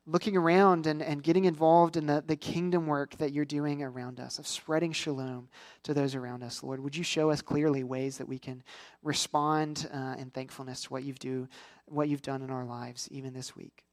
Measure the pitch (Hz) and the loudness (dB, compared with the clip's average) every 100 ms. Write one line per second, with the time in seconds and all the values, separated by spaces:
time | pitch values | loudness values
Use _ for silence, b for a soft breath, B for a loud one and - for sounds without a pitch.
0 | - 175 214 190 165 185 196 170 156 151 | -2 0 2 2 6 8 8 6 2 0
1 | 156 143 147 175 185 151 160 170 170 165 | -2 -2 2 4 4 6 8 8 6 4
2 | 151 147 156 151 151 170 180 175 156 143 | 2 2 2 -2 -2 -2 2 2 2 0
3 | 139 - 151 143 143 147 147 143 135 127 | -2 -4 -2 0 -2 -2 -2 -2 -6 -8
4 | 123 123 127 - 147 - - 156 165 156 | -12 -12 -12 -10 -8 -8 0 0 2 -2
5 | 160 135 131 123 123 B B B - 143 | -4 -4 -4 -8 -12 B B B -2 0
6 | 139 131 123 123 120 - 131 131 139 151 | 0 -2 -8 -10 -10 -10 -8 -6 -6 -4
7 | 170 160 156 147 - 147 151 139 127 131 | -2 2 4 2 0 2 2 2 0 -2
8 | 135 131 127 131 - 127 - B B B | -4 -6 -8 -8 -10 -12 -14 B B B
9 | 151 131 - 147 151 156 151 151 - 139 | -2 -2 0 0 2 2 0 -4 -6 -6
10 | 131 131 131 131 131 - 131 127 - 131 | -6 -8 -10 -10 -10 -10 -10 -10 -8 -6
11 | 139 131 131 131 127 B B B - 147 | -6 -8 -6 -4 -6 B B B -8 -2
12 | 147 143 139 135 131 131 123 120 120 120 | 0 -2 -4 -6 -6 -8 -8 -10 -12 -12
13 | - 139 131 127 123 - - _ _ | -12 -12 -12 -10 -12 -14 -20 _ _